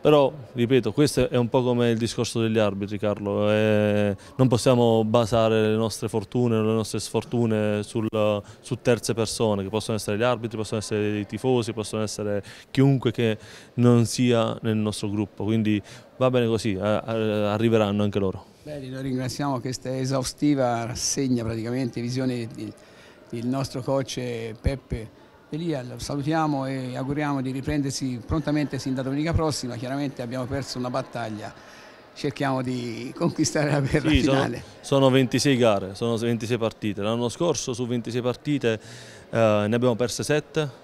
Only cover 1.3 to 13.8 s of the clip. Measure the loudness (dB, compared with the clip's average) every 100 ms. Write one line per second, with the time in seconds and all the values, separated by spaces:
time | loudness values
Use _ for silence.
1.3 | 2 2 2 2 2 2 2 -2 -2 -4
2.3 | 0 0 2 2 0 -6 -4 -2 -2 -2
3.3 | 0 2 4 4 4 4 2 2 -2 -8
4.3 | 2 4 6 4 6 6 4 4 2 4
5.3 | 4 4 4 4 2 0 -2 -4 -4 -2
6.3 | 0 2 2 2 0 0 -4 -2 -4 -2
7.3 | 0 2 2 0 -2 -2 -4 -2 0 2
8.3 | 0 -4 -20 -8 -4 2 2 0 -2 -2
9.3 | 0 0 2 0 -4 -2 -4 -2 0 0
10.3 | 0 -4 -6 -6 -6 -4 -2 -2 -2 -4
11.3 | -4 0 0 0 -6 -6 -4 -6 -6 -4
12.3 | -4 -6 -20 -6 4 4 4 0 0 0
13.3 | 0 -8 -20 -12 2